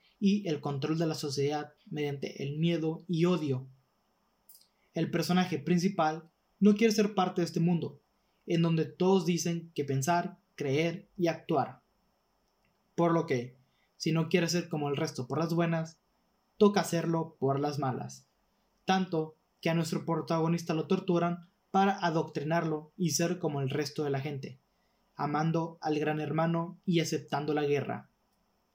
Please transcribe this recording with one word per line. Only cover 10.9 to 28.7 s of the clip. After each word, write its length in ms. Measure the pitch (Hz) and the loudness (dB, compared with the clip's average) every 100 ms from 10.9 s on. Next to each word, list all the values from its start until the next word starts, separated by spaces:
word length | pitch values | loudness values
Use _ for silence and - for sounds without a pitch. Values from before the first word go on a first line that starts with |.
| 165 - - | -4 -10 -2
y 100 | 170 | -2
actuar. 560 | 160 - 156 120 - _ _ _ _ _ _ _ _ _ _ _ - | -2 -2 -2 -2 -8 _ _ _ _ _ _ _ _ _ _ _ 0
Por 180 | 170 | 2
lo 140 | 165 156 | 2 0
que, 300 | 127 123 - _ _ _ - | -2 -4 -12 _ _ _ -6
si 160 | 160 | -2
no 160 | 160 160 | 0 0
quiere 220 | 185 165 | 0 0
ser 200 | 170 170 | -2 -2
como 200 | 156 143 | -4 -2
el 80 | 139 | -2
resto 300 | 156 - 123 | -4 -6 -6
por 100 | 135 | -2
las 160 | 165 | 0
buenas, 460 | 170 165 165 160 - _ _ _ _ _ - | 0 0 0 -4 -10 _ _ _ _ _ 4
toca 240 | 208 202 | 4 4
hacerlo 560 | 165 170 160 165 165 - | 0 -2 0 -2 -2 -2
por 200 | 135 139 | 0 0
las 180 | 147 143 | -2 -2
malas. 480 | 135 117 131 - _ _ _ _ _ _ - | -4 -4 -8 -14 _ _ _ _ _ _ 0
Tanto 520 | 190 185 160 156 - _ _ | 2 2 -2 -4 -8 _ _
que 80 | 165 | 0
a 40 | |
nuestro 320 | 165 165 165 - | 0 0 -2 -2
protagonista 680 | 165 147 165 165 170 165 | -2 0 0 2 0 -2
lo 140 | 160 156 | -2 0
torturan 600 | 185 - 170 175 175 - _ _ | 0 2 0 0 -2 -8 _ _
para 260 | 190 196 196 | 2 4 2
adoctrinarlo 920 | 175 160 147 160 147 170 165 151 - - | 0 0 -2 -4 0 0 0 -4 -6 -4
y 140 | 170 | 0
ser 280 | 151 170 175 | 0 0 -2
como 220 | 160 143 | -2 -2
el 80 | 135 | -2
resto 340 | 143 143 - | -2 -4 -4
de 60 | 147 | -2
la 100 | 139 | -2
gente, 400 | 143 139 135 - _ _ _ _ _ - | -4 -8 -10 -14 _ _ _ _ _ -6
amando 640 | 143 151 160 160 165 - | -2 0 2 0 -2 -4
al 180 | 156 151 | -2 0
Gran 200 | 151 151 | 0 -2
Hermano 640 | 151 156 165 165 170 - - | -2 0 0 0 -4 -6 0
y 140 | 165 | 0
aceptando 540 | 160 151 - 139 151 | 0 -2 -4 -4 -2
la 100 | 151 | 0
guerra. 460 | 147 143 - - - _ _ _ _ _ _ | 0 0 -2 -8 -12 _ _ _ _ _ _